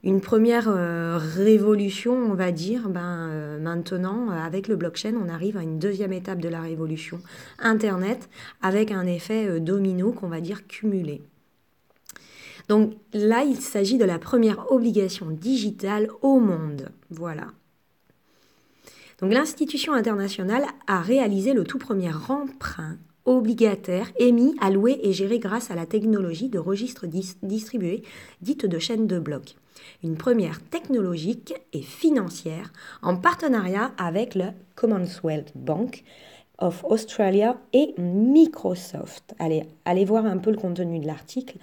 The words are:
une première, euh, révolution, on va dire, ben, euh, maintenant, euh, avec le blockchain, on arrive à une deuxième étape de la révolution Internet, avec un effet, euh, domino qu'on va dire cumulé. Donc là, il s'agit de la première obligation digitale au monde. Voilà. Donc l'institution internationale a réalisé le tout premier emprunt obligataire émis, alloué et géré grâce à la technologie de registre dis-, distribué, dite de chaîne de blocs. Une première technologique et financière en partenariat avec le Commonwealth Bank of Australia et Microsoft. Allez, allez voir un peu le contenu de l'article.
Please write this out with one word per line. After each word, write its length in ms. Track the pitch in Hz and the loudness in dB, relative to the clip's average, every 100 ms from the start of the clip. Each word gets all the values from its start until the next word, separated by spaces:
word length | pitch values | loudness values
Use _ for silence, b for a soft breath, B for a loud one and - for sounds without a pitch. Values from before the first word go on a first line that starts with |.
une 160 | 185 190 | 0 2
première, 480 | - 220 226 233 226 | 4 4 6 4 2
euh, 520 | 190 175 170 165 170 | 2 0 -2 -2 -2
révolution, 920 | 156 170 208 214 208 208 202 - 233 | -2 2 6 6 6 4 2 -2 0
on 200 | 254 226 | 0 0
va 180 | 185 180 | 0 0
dire, 380 | 160 180 247 214 | -2 -2 -4 -4
ben, 400 | 180 175 170 160 | -4 -4 -6 -6
euh, 300 | 156 151 151 | -6 -8 -6
maintenant, 720 | 160 170 170 185 185 220 233 | -4 -4 -4 -4 -2 -4 -4
euh, 120 | 165 | -4
avec 240 | 165 190 196 | -4 -4 -2
le 80 | 185 | -2
blockchain, 380 | 170 - 214 226 | -4 -6 -4 -4
on 60 | 175 | -4
arrive 280 | 165 196 202 | -4 -4 -4
à 40 | |
une 160 | 160 160 | -4 -4
deuxième 340 | 196 196 196 | -2 -2 -4
étape 280 | 185 185 180 | -6 -6 -6
de 100 | 170 | -4
la 120 | 165 | -6
révolution 580 | 165 160 160 156 - 175 - B B B | -6 -6 -6 -6 -8 -14 -14 B B B
Internet, 680 | 226 220 214 185 190 262 - B B B | 0 2 2 0 -2 -4 -8 B B B
avec 260 | 185 202 220 | 0 2 0
un 160 | 196 180 | 0 -2
effet, 400 | 175 - 220 208 | -4 -2 -2 0
euh, 140 | 165 | -2
domino 520 | 160 196 190 180 202 | 0 0 2 2 0
qu'on 160 | 233 180 | -2 -6
va 140 | 165 | -6
dire 240 | 170 202 - | -6 -10 -12
cumulé. 560 | - 214 190 175 143 147 _ _ _ _ _ _ _ - - B B B B B | -6 -2 -2 -2 -8 -14 _ _ _ _ _ _ _ -20 -20 B B B B B
Donc 240 | 214 214 - _ | 4 4 0 _
là, 320 | 214 214 233 | 0 4 4
il 140 | 285 247 | 2 0
s'agit 400 | - 208 196 254 | -2 0 2 4
de 80 | 190 | 4
la 120 | 170 | 0
première 540 | - 247 220 214 - | 0 4 4 2 2
obligation 540 | 262 233 202 190 - 160 | 2 4 2 0 -2 -8
digitale 800 | 156 208 262 208 - 196 214 214 - | -6 -2 -2 -2 -4 -2 -2 -2 0
au 180 | 269 269 | 4 6
monde. 500 | 214 165 156 143 - - - | 6 2 -4 -8 -12 -16 -18
Voilà. 380 | 160 170 151 - - _ _ _ _ _ _ _ b b b b b b b b b | -10 -10 -10 -12 -18 _ _ _ _ _ _ _ b b b b b b b b b
Donc 140 | 190 | 2
l'institution 580 | 247 311 - 294 285 320 | 2 2 -2 -4 -2 0
internationale 720 | 269 226 202 196 202 185 240 269 - - | 0 0 0 -4 -4 -2 0 -2 -4 -2
a 140 | 190 | -2
réalisé 520 | 180 269 220 196 214 | 2 4 4 2 2
le 120 | 254 165 | 2 0
tout 140 | 262 | -4
premier 320 | - 196 175 156 - | -4 -2 -2 -4 -4
emprunt 680 | 285 277 - - - 156 - - _ 254 | -4 -4 -8 -10 -10 -10 -12 -18 _ 2
obligataire 880 | 254 220 233 220 196 - 180 - - | 4 4 4 2 2 -2 -4 -2 4
émis, 380 | 247 233 262 320 | 6 6 4 4
alloué 380 | 196 196 233 277 | 2 4 4 2
et 80 | 202 | 2
géré 280 | 190 196 233 | 0 0 0
grâce 300 | 196 220 - | 0 -4 -4
à 60 | 175 | -8
la 100 | 165 | -2
technologie 640 | 214 220 208 175 165 254 | 0 2 2 0 -4 -4
de 120 | 196 | -4
registre 480 | 165 202 247 - 170 | -2 -2 -4 -8 -8
dis-, 280 | 175 185 - | -6 -6 -8
distribué, 600 | 196 214 214 240 175 214 B B B B | -6 -6 -4 -4 -4 -4 B B B B
dite 240 | 185 311 196 | -6 -2 -2
de 140 | 170 | -2
chaîne 260 | - 226 220 | -2 0 0
de 140 | 180 | 0
blocs. 360 | 151 139 - - _ B B B | -4 -8 -10 -20 _ B B B
Une 140 | 165 160 | -8 -2
première 460 | 254 233 165 156 | 0 2 0 -6
technologique 920 | - 330 311 247 185 165 170 - - - _ | -10 -8 -2 -2 0 -2 -4 -6 -10 -14 _
et 80 | 151 | -10
financière 920 | - - 330 269 175 - 160 160 - - B B | -10 0 2 2 0 -8 -10 -10 -12 -18 B B
en 160 | 180 180 | -2 2
partenariat 720 | 339 - 311 226 180 196 247 - | 2 2 2 2 0 -2 -2 -4
avec 360 | 175 185 247 | -2 -2 -2
le 120 | 190 185 - - - | -2 -4 -6 -18 -2
Commonwealth 760 | 226 196 180 - 160 151 147 131 | 0 2 -2 -4 -4 -4 -6 -8
Bank 500 | 131 160 254 - - B B B B - | -4 -2 -4 -8 -20 B B B B -4
of 220 | 180 180 - | -2 -2 0
Australia 720 | 220 220 - 196 196 220 247 - | 0 0 0 2 4 2 0 2
et 220 | 254 302 - | 2 2 0
Microsoft. 1400 | 175 190 240 302 320 - 185 180 - 147 - - - - | -2 2 6 8 6 4 -4 -4 -8 -12 -12 -16 -16 -6
Allez, 240 | 165 156 - - | -2 -2 -4 -6
allez 220 | - 185 196 | 0 2 4
voir 220 | 226 220 | 4 2
un 100 | 185 | 0
peu 140 | 220 | 0
le 60 | 214 | 0
contenu 420 | 180 175 175 165 | -2 -4 -4 -4
de 80 | 151 | -6
l'article. 500 | 156 - 254 254 - | -8 -10 -10 -10 -12